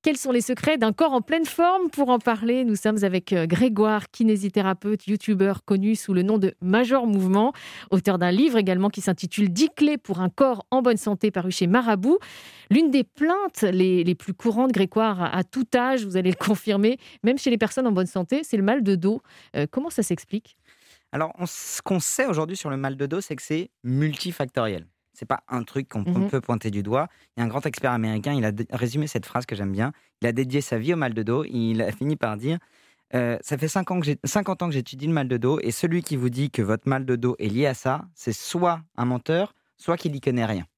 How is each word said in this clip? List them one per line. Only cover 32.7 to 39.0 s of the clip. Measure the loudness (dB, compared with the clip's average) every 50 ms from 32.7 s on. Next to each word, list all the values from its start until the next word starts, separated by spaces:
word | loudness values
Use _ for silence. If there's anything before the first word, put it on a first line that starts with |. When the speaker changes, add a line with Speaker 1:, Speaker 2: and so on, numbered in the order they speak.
| _ _ _ _ _ _ _ _ -4
Speaker 2:
euh, « | -2 -2 -2 -4 -6
Ça | -4 -6 -4
fait | -4 -4
cinq | -2 -2 -4 -2 -2
ans | -2 -2
que | 0
j'ai, | -2 -4 -4 -4
cinquante | -2 -2 -2 -2 -2 -4 -4
ans | -4
que | -4 -2
j'étudie | -4 -6 -6 -12 -6 -2
le | 0 0
mal | 0 0
de | 0 -2
dos, | 0 0 0 0 0
et | -2 -4
celui | -4 -2 -2 0 0 -2 -2
qui | -2 -4
vous | -2 -2 -2
dit | -2 -2 -4 -2
que | -2 -2
votre | 0 0 -2 -2 _
mal | -2 -2 -2 0
de | -2 -2
dos | 0 0 -2 -2 -2
est | -4 -2
lié | 0 0 0
à | 0 -2
ça, | -2 -2 -2 -2 -2 -6 -14 _
c'est | -10 -6 -6 -6
soit | -6 -8 -6 -2 0 0 0 0 -2 -8 _ _
un | -4